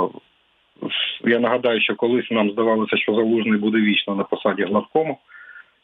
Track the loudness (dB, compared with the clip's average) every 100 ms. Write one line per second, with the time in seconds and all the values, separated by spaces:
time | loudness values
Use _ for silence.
0 | -2 -4 -20 _ _ _ _ -12 -6 -4
1 | -6 -4 0 2 2 0 0 0 0 0
2 | 0 0 0 0 0 0 0 2 0 -2
3 | 0 0 2 2 2 0 2 2 2 2
4 | 0 -4 -4 -2 -2 -2 0 -2 0 -2
5 | -2 -4 _ -20 -20 -20 -20 _